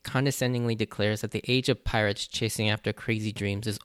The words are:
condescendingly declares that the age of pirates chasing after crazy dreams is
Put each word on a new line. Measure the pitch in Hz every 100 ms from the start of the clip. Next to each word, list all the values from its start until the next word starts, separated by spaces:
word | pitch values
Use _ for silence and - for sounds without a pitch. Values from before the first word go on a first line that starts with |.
condescendingly | - 131 139 131 127 123 120
declares | 110 110 - 104 107
that | 104
the | 110 -
age | 127 127
of | 123
pirates | - 113 107 101 -
chasing | - 113 - 107
after | 107 -
crazy | - - 113 107
dreams | 107 101 101 110
is | 104